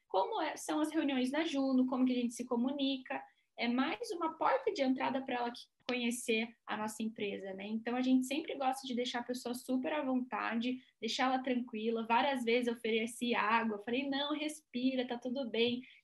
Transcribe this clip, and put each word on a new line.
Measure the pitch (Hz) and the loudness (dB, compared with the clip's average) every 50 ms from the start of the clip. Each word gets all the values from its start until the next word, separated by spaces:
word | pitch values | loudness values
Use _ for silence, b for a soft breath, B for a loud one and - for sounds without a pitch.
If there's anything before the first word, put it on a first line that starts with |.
| _ _ | _ _
como | - 381 381 453 440 392 | 0 2 2 2 0 -2
é, | 311 294 285 | -2 -2 -4
são | - - - 311 302 | -6 -4 -2 0 0
as | 311 311 | 0 2
reuniões | 302 320 285 277 269 254 254 254 | 2 0 2 2 2 2 0 2
na | 269 311 330 | 0 0 0
Juno, | 330 277 277 269 269 262 254 254 | 0 0 0 2 4 4 4 4
como | 254 262 254 254 | 4 4 2 4
que | 254 | 4
a | 247 247 | 4 2
gente | 240 233 - | 0 -2 -2
se | - 247 | -6 -4
comunica. | - 254 233 240 277 285 285 269 269 269 262 - - 269 262 B B B B B B _ - | -2 0 0 0 0 0 0 0 0 0 -2 -4 -6 -8 -8 B B B B B B _ -4
É | 233 240 | -2 0
mais | 240 254 269 320 403 427 480 453 | 2 2 0 0 -2 -4 -6 -8
uma | 381 339 339 320 320 - | -4 -4 -4 -4 -2 0
porta | 311 349 539 523 - 440 | 2 2 2 4 2 0
de | 330 285 | 0 2
entrada | 269 262 262 269 262 262 254 269 | 2 2 2 2 0 0 -2 -2
pra | 262 - 247 | -2 -2 -2
ela | 240 240 240 | -2 -2 -4
que | 240 - - - _ _ _ - | -6 -8 -14 -20 _ _ _ -4
conhecer | 247 247 240 233 240 247 - - 220 220 233 233 - _ _ | -2 0 0 -2 -2 -2 -2 0 0 0 0 -4 -8 _ _
a | - 208 | -6 -4
nossa | 214 214 220 220 - | -4 -4 -4 -4 -4
empresa, | 220 220 220 - 208 202 196 196 190 196 190 | -6 -6 -4 -4 -4 -4 -4 -6 -6 -8 -8
né? | 196 196 | -8 -6
Então, | 214 220 226 - 240 247 | -4 -4 -4 -2 -2 -2
a | 254 | 0
gente | 254 254 262 262 254 | 4 4 4 4 4
sempre | - 269 311 - - - | 2 -2 -4 -2 -4 -4
gosta | 269 269 262 254 - - | -2 -2 -2 -2 -2 -4
de | 262 240 | -4 -2
deixar | 233 247 247 254 240 | -2 -2 -2 -2 -4
a | 247 | -4
pessoa | - 247 254 - 240 247 | -4 -6 -6 -4 -6 -6
super | 247 - - 254 262 254 - | -6 -4 -2 -2 0 0 0
à | 208 302 | -2 -2
vontade, | 285 262 262 254 247 - 214 208 208 208 220 233 233 254 254 254 B B B _ | 0 0 0 0 0 -2 -4 -2 -2 0 0 0 0 0 -2 -4 B B B _
deixar | - 226 - - 254 | -6 -4 0 2 2
ela | 262 262 262 | 2 2 2
tranquila. | 262 269 247 247 247 - - 214 220 233 226 226 226 | 0 0 0 0 -2 -4 -6 -2 -2 0 0 0 2
Várias | 226 226 226 - 285 277 247 233 | 2 4 4 4 4 2 2 2
vezes | 226 233 254 233 240 | 4 4 4 4 2
eu | 233 | -2
ofereci | 240 - 220 226 220 226 240 - - 247 240 233 | -2 -2 0 0 0 0 -2 -4 -4 -2 0 2
água, | 196 202 208 226 226 226 226 208 202 - | 2 4 4 4 2 2 2 -2 -4 -4
falei, | 240 240 269 285 277 | -2 -2 -2 0 -2
"Não, | 269 277 294 294 302 | -2 -2 0 0 0
respira, | 294 302 302 - - - _ - 247 254 262 262 247 247 | -2 -2 -4 -4 -6 -12 _ -4 0 2 4 4 4 2
tá | 247 240 240 | 0 -2 -4
tudo | - 254 240 277 269 220 | -2 -2 -2 -2 -2 0
bem. | 214 226 233 240 240 247 B B B B | 2 4 4 4 4 0 B B B B